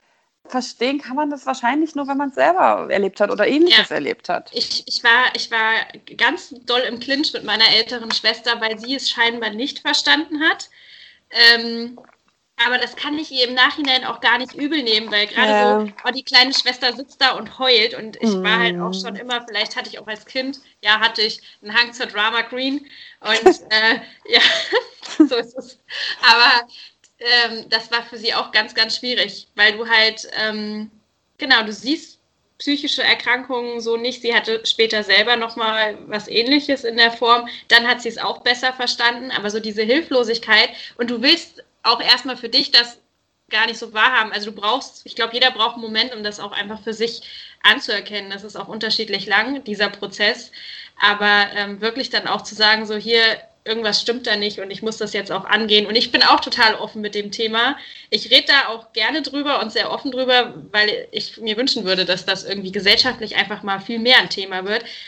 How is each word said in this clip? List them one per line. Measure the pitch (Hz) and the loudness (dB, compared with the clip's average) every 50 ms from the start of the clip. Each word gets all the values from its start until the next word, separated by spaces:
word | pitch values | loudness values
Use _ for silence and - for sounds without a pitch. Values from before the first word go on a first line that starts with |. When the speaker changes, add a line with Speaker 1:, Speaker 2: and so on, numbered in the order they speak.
| _ _ _ _ _ _ _ _ _ | _ _ _ _ _ _ _ _ _
Speaker 1:
verstehen | - - 254 247 - - - 226 262 277 285 | -6 -6 -4 -4 -6 -4 -2 -2 0 -2 -2
kann | - 233 254 | -4 -4 -4
man | 294 302 294 | -2 -2 -2
das | 294 269 - | -4 -6 -6
wahrscheinlich | 269 262 - - 233 269 302 330 302 - | -6 -4 -2 0 0 2 2 0 0 -2
nur, | 285 285 | -4 -4
wenn | 269 277 | -2 -2
man's | 277 285 277 - | -2 -2 -2 0
selber | 262 262 311 359 370 - 113 104 - 160 98 | 2 4 4 4 6 4 4 4 2 0 -2
erlebt | - 196 202 190 - - | 0 0 0 0 0 0
hat | 208 196 | 0 0
oder | 196 202 208 | 2 2 2
Ähnliches | - 262 302 339 349 226 214 196 - | 2 4 4 6 6 6 6 4 4
Speaker 2:
Ja. | 151 | -2
Speaker 1:
erlebt | 147 143 - - - - - | -4 -2 -4 -6 -6 -4 -4
hat. | 175 - - - - | -4 -4 -6 -6 -6
Speaker 2:
Ich, | 240 - - - - - | -6 -4 -4 -6 -8 -6
ich | - - - - | -6 -6 0 2
war, | 233 233 247 254 294 - | 4 4 4 4 2 0
ich | - - - | -4 -6 -4
war | 226 226 220 220 220 214 - - - - - - - | -2 -2 0 0 0 -2 -4 -6 -12 -20 -20 -12 -4
ganz | 208 226 247 311 370 - - 262 247 - | 0 0 0 0 -2 -8 -12 -20 -12 -4
doll | - 240 247 | -2 -2 0
im | 254 202 240 240 | -2 -2 -6 -6
Clinch | - 269 277 277 311 - - | -4 -2 -2 0 0 -2 -4
mit | 220 185 | -6 -4
meiner | 208 208 214 226 208 | -2 0 2 4 4
älteren | 190 220 226 220 247 233 226 220 | 4 4 2 0 -4 -8 -6 -6
Schwester, | 214 - - 220 233 - - 247 233 208 | -4 -2 0 -2 -2 -2 -2 -2 -2 -2
weil | 220 220 220 208 | -2 -4 -4 -4
sie | 226 247 277 | -6 -6 -6
es | 254 - - | -4 -4 -2
scheinbar | - 240 233 233 233 240 226 214 | 0 2 2 2 0 -2 -6 -6
nicht | 208 214 262 294 - - | -4 -4 -6 -6 -6 -6
verstanden | - 294 294 - - 294 285 294 320 - 311 285 | -4 -2 -2 0 2 2 2 2 0 -2 -2 0
hat. | 311 330 392 - - - _ - - - - - - - - _ _ - | 0 0 0 -2 -6 -18 _ -20 -20 -20 -20 -20 -20 -20 -20 _ _ -4
Ähm, | - 233 233 233 233 233 233 233 233 233 233 247 247 - - _ _ _ _ _ _ _ _ _ _ - 233 | 2 6 8 8 6 6 2 -4 -6 -6 -8 -10 -12 -16 -20 _ _ _ _ _ _ _ _ _ _ -2 0
aber | 240 247 | 0 0
das | 254 247 233 - | 0 -2 -4 -6
kann | - - 294 294 | -6 -4 -4 -2
ich | 311 311 - | -4 -4 -4
ihr | 277 254 247 | 0 0 0
im | 240 254 | 2 2
Nachhinein | 254 254 285 285 311 294 277 262 254 226 | 4 2 2 2 0 0 0 0 0 0
auch | 220 226 - | -4 -4 0
gar | - 226 233 | 2 2 2
nicht | 247 254 247 - | 2 0 -4 -6
übel | - 285 285 320 302 247 | -6 -4 -2 -2 -2 0
nehmen, | 226 220 214 226 214 | 2 0 0 0 0
weil | 208 208 208 | 0 0 0
gerade | 208 214 226 247 214 214 | 0 0 2 2 4 4
Speaker 1:
Ja. | 208 208 208 208 214 | 4 4 4 4 2
Speaker 2:
so, | 214 208 202 - - | 0 -4 -6 -8 -6
„Oh, | 247 | -6
die | 254 262 - | -6 -6 -2
kleine | - 262 247 254 269 269 | 2 4 4 4 4 2
Schwester | - - 247 254 - 262 247 233 | -2 -2 -2 -2 -2 -2 -4 -4
sitzt | 226 277 - - - | -4 -10 -10 -4 0
da | 277 262 | 0 0
und | 196 190 220 208 - - | 0 0 -6 -10 -6 -2
heult.“ | 262 254 247 214 220 240 - | 2 4 4 4 4 2 -2
Und | - 214 220 - - | -6 -12 -12 -8 -2
ich | - 226 196 185 185 | 0 0 0 2 2
war | 208 220 233 | 2 2 2
halt | 233 233 175 175 | 2 0 0 -2
auch | 175 180 185 | -4 -4 -6
Speaker 1:
Mhm. | 190 | -6
Speaker 2:
schon | 190 233 202 | -8 -8 -10
immer, | 220 240 247 254 233 240 | -10 -8 -6 -6 -6 -6
vielleicht | 233 208 208 220 - - | -6 -4 -4 -4 -4 -6
hatte | 247 247 226 | -10 -10 -10
ich | - - | -12 -14
auch | - | -12
als | 214 214 214 - | -12 -12 -12 -12
Kind, | - - 262 262 269 277 - _ _ _ _ | -10 -6 -6 -6 -6 -8 -12 _ _ _ _
ja, | - 208 214 214 | 2 2 2 4
hatte | 220 226 226 226 | 2 0 0 0
ich | 214 220 - - - - - _ | -2 -2 -2 -6 -14 -20 -20 _
einen | 208 208 214 | -8 -2 2
Hang | 233 240 233 233 | 2 2 0 -2
zur | 247 247 | -8 -8
Drama | - - 208 208 226 233 233 226 | -6 -2 0 0 0 0 0 -2
Queen. | 226 254 247 262 269 269 294 - - - - - - - _ | -4 -4 -4 -2 -2 -4 -4 -8 -12 -20 -20 -20 -20 -16 _
Und, | - 208 220 220 226 370 320 - - | -2 0 2 6 6 6 6 4 0
Speaker 1:
<laughs> | - | -2
Speaker 2:
äh, | 214 220 220 226 226 - - - - _ - | 0 2 4 4 2 0 -2 -12 -20 _ -4
ja, | - 233 - - - - - - - 381 508 | 2 4 4 4 4 2 0 -2 0 -2 -2
<laughs> | - - - - - - - - 311 262 | -2 -4 -14 -20 -18 -2 4 4 4 4
so | 254 | 4
ist | 233 - - - | 0 -4 -4 -10
es. | 262 - - - _ _ - - - - - - - | -16 -16 -16 -20 _ _ -14 -10 -8 -8 -8 -4 2
Aber, | - 240 233 240 240 247 247 240 240 - - - - - _ _ _ _ _ - | 6 6 8 8 8 6 6 4 0 -4 -12 -20 -20 -20 _ _ _ _ _ -6
ähm, | 233 240 240 240 233 226 226 220 - - | 0 2 4 4 2 2 -2 -8 -6 -4
das | 226 220 - - | -4 -4 -2 -2
war | 233 233 226 | -4 -4 -4
für | - 247 | -6 -10
sie | 220 208 - - | -8 -4 -4 -2
auch | 220 - - | -2 -2 0
ganz, | - 214 214 - - | 0 0 0 0 0
ganz | 233 220 220 - | -2 -2 -2 -2
schwierig, | - - 247 247 202 180 208 - - - _ _ | -6 -4 -2 -2 -2 -2 -4 -6 -12 -18 _ _
weil | 214 208 214 208 | 2 2 2 2
du | 214 233 | 0 0
halt, | 226 226 220 220 220 220 - - - - | 2 4 4 4 2 0 -4 -10 -10 -6
ähm, | - 214 220 214 214 214 208 214 214 214 214 _ _ _ _ _ _ _ _ _ | -4 -4 -4 -4 -4 -6 -6 -8 -8 -10 -12 _ _ _ _ _ _ _ _ _
genau, | - 294 262 247 226 220 | -6 0 2 2 2 2
du | 214 | 0
siehst | 208 202 196 262 311 330 - - - _ _ _ _ _ _ _ _ | -6 -6 -2 -2 -2 -2 -4 -12 -20 _ _ _ _ _ _ _ _
psychische | - - 285 285 285 - - - 262 240 | -8 -4 -2 -2 -2 -2 -2 -2 0 2
Erkrankungen | 233 226 226 - 240 240 254 254 - 262 240 240 240 240 233 | 2 2 0 0 -2 -2 -2 -2 -4 -6 -6 -6 -6 -6 -6
so | 220 226 233 | -4 -2 -2
nicht. | 233 233 254 240 240 | -2 -2 -4 -6 -4
Sie | - 233 233 | -2 0 0
hatte | 220 226 220 226 220 226 | 0 0 0 -4 -2 -2
später | - - - 226 220 220 214 208 | -2 0 2 2 2 2 0 0
selber | 196 190 202 214 226 240 | 4 4 4 4 4 2
noch | 233 226 226 - | 0 0 -4 -4
mal | 240 226 220 220 220 220 214 202 - - | -2 -2 0 0 0 0 -2 -4 -8 -10
was | - 214 208 202 | -8 -8 -8 -6
Ähnliches | - - 208 233 254 294 294 285 - 277 254 - | -2 0 0 2 4 2 2 2 0 -2 -2 -2
in | 233 226 | -2 2
der | 233 233 233 | 4 4 4
Form. | 233 - 247 233 240 233 233 240 - - - - | 2 2 2 4 4 4 2 -4 -12 -8 0 4
Dann | 226 240 233 | 4 4 4
hat | 247 240 240 | 4 -2 -2
sie's | - 226 - | -2 -6 -6
auch | - - 196 220 - | -4 -4 -6 -4 -2
besser | - 247 - - 269 254 247 | -2 -2 0 0 0 -4 -2
verstanden. | - 240 240 - - 233 240 247 247 254 262 | -2 -4 -4 -2 0 0 0 0 -2 -6 -6
Aber | - - 202 208 | -6 -4 -4 -4
so | 202 220 | -4 -4
diese | 208 220 202 214 220 | -6 -4 -4 -2 2
Hilflosigkeit. | 214 254 320 339 - 277 254 240 214 226 226 - 220 214 214 233 - - - - - - | 2 2 2 2 2 0 0 2 0 -2 -2 0 4 4 4 4 2 -2 -8 -16 -12 -8
Und | - 240 233 | -6 -4 -4
du | 247 220 | -2 0
willst | 233 294 339 320 - - _ - - _ _ _ - | 4 4 2 2 0 -8 _ -20 -20 _ _ _ 0
auch | 226 247 - | 0 2 2
erstmal | - 190 247 233 - 269 247 | 2 2 0 0 0 -6 -8
für | 240 240 226 | -8 -6 -2
dich | - - - - | -2 -2 0 2
das | - 240 240 240 - _ _ _ _ _ _ _ _ _ _ - | 2 2 2 0 -4 _ _ _ _ _ _ _ _ _ _ -4
gar | 226 214 226 | -2 -2 0
nicht | 233 226 - | -2 -4 -8
so | 233 214 - | -10 -6 0
wahrhaben. | 214 226 254 254 233 220 208 196 | 2 2 4 4 2 0 0 -4
Also | 208 208 220 | -6 -6 -8
du | 202 196 | -8 -4
brauchst, | 202 214 240 269 - - - - - | -2 0 0 -2 -4 -8 -18 -20 -20
ich | - - | -10 -4
glaub, | - 226 226 233 | -4 -4 -2 0
jeder | 240 262 254 | 2 2 2
braucht | 233 214 220 233 226 | 2 2 -2 -2 -2
einen | 233 226 | -4 -10
Moment, | 220 220 220 240 254 247 | -6 -2 -2 -2 -4 -4
um | 214 208 | -8 -8
das | 208 202 - | -8 -8 -8
auch | 208 202 | -10 -10
einfach | - - 196 202 220 214 - | -8 -8 -8 -8 -10 -10 -8
für | 226 214 | -8 -6
sich | 220 226 233 - - - - - - - - - _ - | -4 -4 -4 -6 -8 -16 -18 -20 -20 -20 -20 -4 _ 4
anzuerkennen. | 202 220 277 - - 214 202 190 - 208 208 196 196 | 4 4 4 0 -4 -4 -4 -4 -6 -10 -10 -10 -10
Das | 196 202 208 | -12 -14 -14
ist | 214 - | -14 -12
auch | 185 202 | -12 -12
unterschiedlich | - 208 220 226 220 214 - 220 196 202 - - | -10 -8 -6 -4 -2 -2 -2 -4 -4 -6 -6 -2
lang, | 220 196 208 220 254 285 269 - | 0 2 2 2 0 -4 -6 -6
dieser | 208 208 190 208 202 | -6 -4 -2 -2 -2
Prozess. | - - 208 185 - - 208 214 247 - - - - - - - - - - - _ - | -2 -6 -10 -8 -4 0 0 0 0 -2 -6 -18 -20 -20 -18 -18 -18 -18 -20 -16 _ 2
Aber, | - 208 208 208 208 208 208 208 202 - - | 2 4 4 4 4 4 4 4 4 2 -2
ähm, | 208 202 202 202 196 | -6 -6 -6 -6 -4
wirklich | 208 226 226 269 - - | -4 -4 -4 -4 -6 -4
dann | - 208 196 | -4 -4 -2
auch | - 196 214 | -2 -4 -4
zu | - - 214 | -6 -8 -2
sagen, | - 214 214 220 220 220 | 2 4 4 4 2 0
so | 208 214 | -4 -6
hier, | 208 - 226 233 226 226 220 - - - - _ _ - | -6 -2 2 2 4 4 4 2 -2 -8 -18 _ _ -8
irgendwas | 214 220 226 226 208 208 - | -6 -4 -2 -2 -2 -2 -2
stimmt | - - 233 254 247 | 0 -2 -4 -4 -2
da | 240 208 | -2 -2
nicht | 208 202 208 202 - | -2 -2 -4 -6 -8
und | 190 196 | -10 -10
ich | 196 190 | -10 -8
muss | 220 220 220 | -6 -6 -6
das | - 214 202 - | -6 -6 -4 -4
jetzt | 202 190 - | -6 -4 -4
auch | 196 190 190 | -6 -6 -2
angehen. | - 208 220 226 208 208 208 208 | 0 0 2 2 4 2 2 2
Und | 196 214 | 2 2
ich | 233 226 - | 0 0 2
bin | - 247 - | 2 4 6
auch | 240 285 294 | 6 4 4
total | - 254 214 - 233 220 220 | 2 0 0 2 2 2 2
offen | 226 233 208 - 220 | 0 -6 -10 -8 -8
mit | 208 208 208 | -8 -6 -6
dem | 208 202 202 | -6 -6 -6
Thema. | 202 - 226 220 220 226 233 262 285 - - - - - - - | -6 -4 -4 -2 0 0 0 0 -2 -4 -10 -20 -20 -18 -8 -4
Ich | 240 - - - | -4 -4 0 4
rede | 247 294 294 | 4 4 6
da | - 294 277 233 202 | 6 4 2 2 0
auch | 226 220 - _ - | -4 -10 -12 _ -6
gerne | 226 220 233 277 320 | -4 -2 -2 -2 -2
drüber | 277 285 277 285 277 294 277 196 | -4 -4 -4 -4 -2 0 0 0
und | 214 220 | -2 -2
sehr | - 226 202 - | -2 -2 -2 -2
offen | - - - 277 | -4 -6 -6 -6
drüber, | 240 254 262 247 254 247 233 - - 156 147 - | -4 -2 0 2 2 2 2 0 -6 -14 -10 -4
weil | - 208 208 214 - - - - | 0 0 2 2 0 -4 -6 -8
ich | - 208 - - - | -8 -8 -8 -8 -12
mir | 220 220 220 214 | -8 -6 -4 -2
wünschen | 220 262 269 - 240 196 | -2 0 -2 -2 -2 0
würde, | 185 190 185 180 | 0 0 0 0
dass | 175 185 180 - | 0 -2 -2 -2
das | 196 190 190 - | -4 -4 -4 -4
irgendwie | - 196 202 185 185 | -8 -8 -6 -6 -6
gesellschaftlich | 190 208 180 202 220 233 - 254 240 - 220 208 - | -4 0 2 2 2 2 2 -2 -2 -6 -8 -6 -4
einfach | 185 202 196 214 202 - | -4 -4 -4 -6 -8 -6
mal | 202 196 190 | -6 -6 -6
viel | 196 - 233 226 | -6 -6 -4 -2
mehr | 226 247 262 240 | 2 4 4 4
ein | 185 175 | 4 2
Thema | - 202 190 196 185 185 185 | -4 -6 -6 -6 -6 -6 -4
wird. | 202 214 240 - - - - - | -2 -4 -4 -4 -8 -16 -18 -18